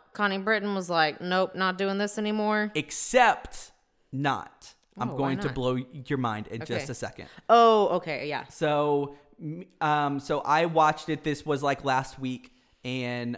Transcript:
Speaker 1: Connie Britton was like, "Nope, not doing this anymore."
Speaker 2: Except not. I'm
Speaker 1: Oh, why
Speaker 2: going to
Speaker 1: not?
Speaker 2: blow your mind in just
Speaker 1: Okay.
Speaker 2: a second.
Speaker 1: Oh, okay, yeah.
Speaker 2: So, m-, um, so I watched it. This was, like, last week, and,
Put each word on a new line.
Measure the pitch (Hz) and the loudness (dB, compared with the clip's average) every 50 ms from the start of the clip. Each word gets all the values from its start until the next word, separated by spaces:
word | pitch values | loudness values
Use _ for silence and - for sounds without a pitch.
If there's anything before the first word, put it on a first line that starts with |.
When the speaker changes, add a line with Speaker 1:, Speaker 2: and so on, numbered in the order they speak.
| _ _ - | _ _ -4
Speaker 1:
Connie | - 208 196 190 196 | -2 -2 0 0 -2
Britton | 190 214 220 208 202 208 196 | 0 0 0 0 0 -2 -2
was | 190 180 175 | -4 -2 0
like, | 175 165 156 151 - - | 2 2 2 2 0 -4
"Nope, | 175 180 185 190 190 - - | -4 0 0 0 0 0 0
not | 175 190 185 180 | -2 -2 0 0
doing | 185 196 196 196 196 | 0 -2 -2 0 -2
this | 208 202 - | -2 -2 -2
anymore." | 220 208 214 214 214 208 214 214 214 214 208 - | -4 -4 -2 -2 0 0 0 0 0 0 -2 -2
Speaker 2:
Except | 156 143 - - - - - - 262 240 214 156 - - - - - - - - _ _ _ _ _ _ _ | -4 -4 -4 -6 -6 -4 2 6 6 6 6 4 2 -4 -10 -12 -14 -14 -14 -18 _ _ _ _ _ _ _
not. | - 135 143 139 123 92 - - - _ - - - _ _ _ _ 196 | -6 -2 -2 -2 -2 -2 -6 -12 -16 _ -20 -20 -20 _ _ _ _ -6
I'm | 208 214 | -6 -4
Speaker 1:
Oh, | |
why | 147 135 | -2 -2
Speaker 2:
going | 139 135 135 - | 0 0 0 -2
to | - 143 | -4 -4
Speaker 1:
not? | 123 | -4
Speaker 2:
blow | 135 123 127 127 | -2 0 0 0
your | 127 131 - - 143 127 - 147 | 0 -4 -6 -12 -16 -6 -4 -2
mind | 131 123 113 107 107 104 | -2 0 -2 -2 -4 -8
in | - 110 117 | -8 -8 -10
just | 160 - 120 151 135 | -6 -4 -4 -4 -4
Speaker 1:
Okay. | 139 | -6
Speaker 2:
a | - | -6
second. | - 120 117 - - 85 - - - - - | -8 -8 -8 -10 -12 -16 -18 -20 -10 2 6
Speaker 1:
Oh, | 226 233 233 226 220 214 202 - 175 | 8 8 10 8 8 6 4 2 2
okay, | 175 - 165 147 - 135 147 | 0 -2 -4 -6 -6 -4 -4
yeah. | 143 127 - | -4 -6 -6
Speaker 2:
So, | - - - 160 151 147 147 147 147 147 143 143 143 143 - _ _ - - | -10 -4 -2 0 2 2 2 2 2 2 2 0 -2 -8 -14 _ _ -20 -14
m-, | 165 151 160 175 185 - _ _ | -12 -10 -10 -12 -14 -18 _ _
um, | 160 151 151 147 147 139 143 139 | 0 2 2 2 2 0 -2 -4
so | 139 - 151 139 | -2 -2 -2 -2
I | - - 151 160 170 | 2 2 2 4 2
watched | 170 160 160 156 156 151 - - 165 | 4 4 4 4 4 4 0 -2 -4
it. | 151 - | -4 -2
This | - 156 143 143 - | -2 -4 -4 -2 -2
was, | 151 143 131 | -2 -2 0
like, | 143 139 139 - - | 0 0 -2 0 0
last | 135 131 131 139 - - 139 | 0 0 0 0 -2 -6 -6
week, | 135 127 127 - - - _ _ _ _ _ _ | -6 -6 -6 -8 -10 -18 _ _ _ _ _ _
and, | - 127 127 131 123 123 123 120 120 120 117 | -8 -6 -4 -4 -4 -4 -4 -4 -4 -6 -6